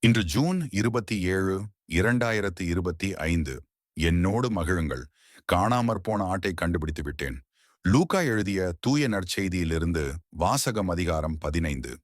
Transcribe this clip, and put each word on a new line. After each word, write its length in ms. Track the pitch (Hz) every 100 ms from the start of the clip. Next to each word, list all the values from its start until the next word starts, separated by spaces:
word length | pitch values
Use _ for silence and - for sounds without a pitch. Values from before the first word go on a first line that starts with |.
இன்று 220 | - 113
ஜூன் 440 | 90 76 156 185 151
இருபத்தி 500 | 101 110 117 104 107
ஏழு, 320 | 90 95 95 95 104 _ _
இரண்டாயிரத்தி 680 | 85 101 123 117 110 101 87
இருபத்தி 540 | 87 85 90 80 95 95
ஐந்து. 380 | 80 85 71 64 - _ _ -
என்னோடு 540 | 82 85 90 107 123
மகிழுங்கள், 540 | 104 80 90 80 64 69 _ _ - -
காணாமற் 540 | 90 101 123 117 110
போன 220 | 95 104
ஆட்டை 280 | 95 95 98
கண்டுபிடித்து 500 | 85 85 85 76 76
விட்டேன். 360 | 73 71 69 - - _ _ _
லூக்கா 360 | 90 113 170 196
எழுதிய 520 | 165 110 101 98 92 85
தூய 280 | 123 147 139
நற்செய்தியிலிருந்து 960 | 101 92 - 98 90 82 80 82 82 71 76 _
வாசகம், 600 | 87 87 135 - 110 95
அதிகாரம் 500 | 85 87 80 78 80
பதினைந்து. 540 | 78 80 80 69 64 60